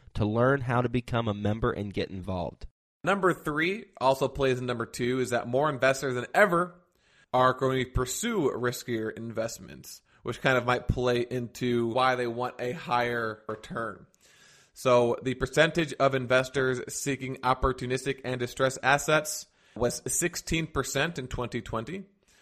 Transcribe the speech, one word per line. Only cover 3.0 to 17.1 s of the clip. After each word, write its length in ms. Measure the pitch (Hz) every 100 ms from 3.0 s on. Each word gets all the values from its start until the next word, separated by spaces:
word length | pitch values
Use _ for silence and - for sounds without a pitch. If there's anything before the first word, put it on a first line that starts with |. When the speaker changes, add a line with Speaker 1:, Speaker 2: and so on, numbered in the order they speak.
Speaker 2:
Number 300 | 175 196 185
three 540 | - - 151 165 214 - -
also 300 | 127 135 135
plays 300 | - 135 127
in 80 | 123
number 180 | 117
two, 360 | 113 - 123 131
is 100 | 117
that 180 | 120 120
more 220 | 127 151
investors 460 | 135 131 135 139 123
than 100 | 120
ever 400 | 180 208 170 175 - _ _ _ _ _
are 220 | 127 127
going 300 | 127 131 131
to 60 | 123
pursue 600 | 131 123 - 226 220 139
riskier 680 | 110 123 127 - 117 110 -
investments, 880 | 113 110 113 - 95 67 - - _ _
which 200 | 113 120
kind 160 | 143 127
of 80 | 117
might 200 | 123 -
play 340 | - 123 120 120
into 600 | 127 117 - 123 120 117
why 260 | 120 127
they 120 | 127 120
want 280 | 117 123 -
a 140 | 123
higher 680 | 123 - 123 120 120 113 107 -
return. 580 | 110 - 117 113 - - _ _ _ - - _
So 420 | - 131 123 120 120
the 120 | 127
percentage 600 | 127 131 - 165 170 151
of 200 | - 139
investors 680 | 135 120 127 127 139 131 127 -
seeking 420 | - -